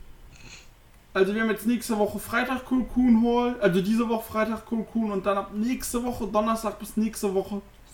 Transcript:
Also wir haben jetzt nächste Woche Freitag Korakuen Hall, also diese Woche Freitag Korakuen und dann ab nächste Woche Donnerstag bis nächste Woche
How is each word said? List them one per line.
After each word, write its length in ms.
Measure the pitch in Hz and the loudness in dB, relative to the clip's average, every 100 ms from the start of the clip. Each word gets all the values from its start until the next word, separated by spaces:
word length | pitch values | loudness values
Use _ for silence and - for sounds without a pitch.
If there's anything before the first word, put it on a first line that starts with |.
| - - - - - - - - - - - | -18 -20 -20 -20 -20 -20 -20 -20 -20 -20 -6
Also 200 | 196 190 | 2 2
wir 80 | 208 | 2
haben 80 | 226 | 0
jetzt 160 | 202 214 | 0 0
nächste 320 | 240 - 214 | 0 0 0
Woche 200 | 208 202 | 0 -2
Freitag 460 | - 233 247 254 | -4 -2 0 -4
Korakuen 580 | - 254 226 240 254 226 | -2 -2 0 2 6 6
Hall, 340 | 233 240 247 240 | 6 4 2 2
also 220 | 202 180 | 2 4
diese 260 | 190 226 233 | 2 0 0
Woche 240 | 226 - | -2 -2
Freitag 320 | 220 220 214 | -2 -2 -2
Korakuen 480 | - 226 208 233 220 | -4 -6 -4 -2 -2
und 140 | 202 202 | 0 0
dann 100 | 202 | 0
ab 140 | 196 | -2
nächste 500 | 208 226 254 - 240 | -4 -2 -2 -4 -4
Woche 240 | 247 233 208 | -4 -4 -2
Donnerstag 520 | 214 220 220 214 202 | 0 0 0 -4 -6
bis 180 | 202 - | -6 -2
nächste 380 | 220 - 208 | -2 0 0
Woche 260 | 190 190 202 - - - | 0 -2 -6 -10 -20 -12